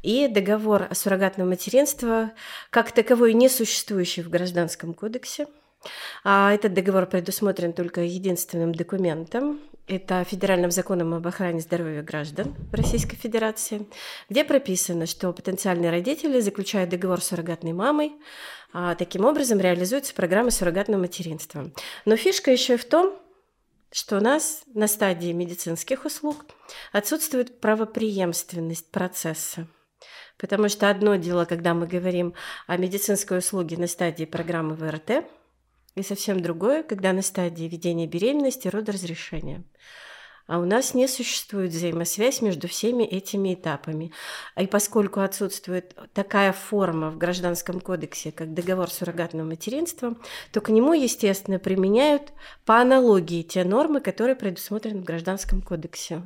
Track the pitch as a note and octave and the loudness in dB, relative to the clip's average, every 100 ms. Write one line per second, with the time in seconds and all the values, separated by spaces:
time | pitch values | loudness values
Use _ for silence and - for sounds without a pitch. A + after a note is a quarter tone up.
0 | E3 A#3+ C#4+ G#3 F#3+ G#3+ G#3+ G3+ - - | 0 2 4 2 2 2 4 2 2 -2
1 | G3+ F#3+ F#3+ F#3+ F#3 F3+ - B3+ D4 - | 0 2 2 0 0 0 2 2 2 0
2 | A#3+ A3+ A3 A3 - - - A#3 A#3 - | 0 0 -2 -6 -16 -16 0 0 4 2
3 | A3 A#3+ A#3 A3+ B3+ - A3 - - G3+ | 4 6 8 8 6 6 0 -2 -2 -2
4 | F3+ - E3+ F3 F3+ F3 E3+ - E3 E3 | -2 -4 -2 -2 0 0 -2 -4 -10 -8
5 | G#3+ A#3+ - - D4 _ _ _ - - | -8 -8 -10 -8 -8 _ _ _ -16 -14
6 | - - - G3 G3 G#3 G#3 F#3 F#3+ F#3+ | -14 -6 4 6 6 4 4 2 4 2
7 | F#3 F#3 F3 F#3+ G3+ F#3+ E3+ E3+ F3 F3 | 2 0 -2 0 0 2 -2 -2 -4 -2
8 | F3 F3+ F#3+ F3 - F3 E3 E3 E3+ F#3+ | -2 -2 -2 -2 -2 -2 0 0 -4 0
9 | F3+ D#3 E3 A#3 C#4+ D4 - - - F#3 | 0 0 -4 -4 -2 -4 -12 -20 -8 -8
10 | - F#3 F3+ F#3 G3 F#3 F3 F3 F3+ F#3 | -2 -2 -2 -2 2 4 4 0 0 0
11 | E3 E3 E3+ F3+ F#3 E3+ E3 E3+ E3 D3+ | 0 -2 -4 -4 -2 -2 -2 -4 -2 -6
12 | D3+ D#3 D3 - A#3+ - - - - A#3 | -6 -6 -6 -6 -6 -6 -6 0 2 2
13 | - - A#3 A3+ A3 A3 - G#3 G#3 - | -2 -4 -4 -2 -2 -4 -6 -6 -8 -14
14 | - - - G#3+ D4+ C#4+ C4+ F#3 - E3+ | -16 -16 -2 0 4 2 2 -2 -2 -2
15 | E3 - F#3 F3 - F3+ G3 F3 E3+ E3+ | -4 -4 -4 -4 -6 -2 0 2 2 2
16 | F#3 D4+ D#4+ B3+ G3+ G3+ F#3+ G#3 F3+ F3+ | 0 -2 2 2 2 -2 -2 0 0 -2
17 | F#3 F3 - F3 E3 E3 E3 E3+ A#3 D4+ | 0 -2 -2 -4 -4 -4 -4 -2 0 2
18 | D4+ D4 - - - - - F3 F3+ E3+ | 0 -6 -20 -18 -16 -18 -12 -6 -4 -2
19 | F3 F#3 F#3+ G#3 C4 G#3 F#3 F3 F3+ C4+ | -4 2 4 4 2 4 4 2 2 -2
20 | C#4 - F3+ F#3+ A#3+ - F3 E3+ G3+ G3+ | -4 -4 2 4 2 2 0 0 0 0
21 | F3+ - E3 D#3 - D#3 C3 - - - | 0 -4 -8 -10 -10 -10 -12 -12 -14 -4
22 | - A3 A3+ F#4+ - B3 - A#3+ - D#4 | 2 4 4 2 4 4 4 0 4 4
23 | F#4+ - - _ _ _ _ _ _ - | 4 0 -18 _ _ _ _ _ _ -10
24 | - G3+ G#3+ D4 D4+ - - A3 G#3+ G#3 | -2 0 2 2 0 -6 -8 0 0 2
25 | G3+ E3+ F3 E3+ F3 F3 E3+ E3 - C4 | 0 0 -2 -2 -4 -6 -6 -6 -4 -4
26 | D#4 - D4 D4 - - - - - G3+ | -4 -6 -6 -6 -12 -20 -20 -20 -4 -2
27 | G3+ D#4 D#4 B3+ B3 - A3 A3 A3 A3 | -2 -4 -2 -2 -2 -2 0 2 0 -2
28 | A3 G3 F3+ E3 - F3 E3 E3 - G3 | -2 0 0 -2 -6 -6 -6 -8 -8 -4
29 | F3+ F#3 - D#3 - - E3 _ _ _ | -4 -4 -6 -6 -8 -10 -12 _ _ _
30 | - - - _ G3 G3+ G#3 G#3 G3+ G3 | -20 -20 -20 _ -4 2 2 4 2 4
31 | G#3 G3 E3+ F3 E3+ E3+ E3+ E3+ E3+ F3+ | 4 4 2 0 0 0 0 0 0 -2
32 | F3+ F3+ F3 E3+ - - - F3+ F#3 G3+ | 0 0 -2 -4 -14 -14 -4 -2 0 -2
33 | G3+ F#3+ - F3+ F3+ G3 E3 E3 F3 - | 0 -2 0 -2 -2 -2 -4 -2 -4 0
34 | F3 E3 D#3+ F3 E3 E3+ D#3+ D#3 D#3+ D3+ | -2 -2 -6 -4 -4 -2 -4 -4 -6 -6
35 | - C4 E4+ - _ _ _ _ _ - | -2 -2 -2 -18 _ _ _ _ _ -10
36 | G3 G3 - F#3+ F3 E3 G3+ D4+ D#4 G3+ | -6 -6 -2 -2 -2 -2 0 0 0 -2
37 | F#3+ F#3 F#3+ - F3 E3 E3 E3 F3 E3 | 0 0 0 -2 -4 -4 -8 -4 -2 -2
38 | E3 E3+ G#3+ D4 C4+ B3 F#3 G3 G#3+ G3 | -2 0 0 2 0 0 -4 -4 -4 -6
39 | F3 E3+ - D#3+ - E3 F3 _ - - | -6 -10 -8 -8 -6 -10 -14 _ -20 -20
40 | - - - - - E3+ F3 A3 C4+ B3+ | -20 -20 -20 -20 -6 -2 2 2 2 2
41 | C4 C4+ A#3+ - - G3+ F#3 E3 E3+ E3 | 2 0 -4 -6 -6 -4 -4 -2 -2 -2
42 | E3+ - A#3 C4+ A3 E3+ F3 - G#3+ B3 | -4 0 0 2 0 -2 -4 -2 0 0
43 | A3+ F#3 - G3+ F#3+ F3+ E3 C#3+ - D#3 | 0 -2 -4 -2 -2 -2 -4 -6 -6 -8
44 | E3 - - - - - G3 G3+ G#3 A3+ | -8 -12 -14 -12 -12 -4 0 0 2 2
45 | G3 G3 G3 G3 G3 - - F#3 F3+ - | 2 0 -2 -2 -6 -6 -6 -6 -6 -20
46 | - - G3 G3+ G3 F#3+ - G#3 F#3 D#3+ | -8 -6 0 2 2 2 -2 0 0 0
47 | D#3 D#3+ F3 F3+ F3+ E3+ - F3+ - F3+ | -4 -2 -2 -2 -2 -4 -6 -8 -6 -6
48 | D#3 - D#3 - D#3+ D#3+ F3 F#3 F3 - | -6 -10 -12 -10 -8 -6 -2 0 -2 -4
49 | F3 E3+ E3 D#3+ D#3+ E3 - C4+ E4+ - | -6 -4 -4 -4 -6 -6 -6 -4 -4 -4
50 | A#3+ A#3 - - - G#3+ G#3 A3 C4 E4 | -6 -6 -12 -16 -4 -4 4 6 6 6
51 | B3+ - G#3 G3 - F#3 F#3 F#3+ F#3+ G#3+ | 4 2 2 2 -2 -2 0 2 4 4
52 | D4 C#4+ D4 - - - - A3+ B3 C4 | 6 4 0 -18 -20 -12 4 6 8 8
53 | B3 G3 E3 E3+ E3 F#3 F3+ G#3+ D#4 C#4+ | 8 6 4 -4 -2 0 2 4 4 2
54 | G#3 F#3 A#3 B3+ G3+ F3 - G#3 A3 G#3 | 0 0 0 2 -2 -6 -6 -6 -6 -8
55 | F3+ E3 F3 F#3+ - F#3+ - E3 D#3+ - | -6 -4 -4 -4 0 0 0 -6 -8 -12
56 | - D#3+ | -8 -8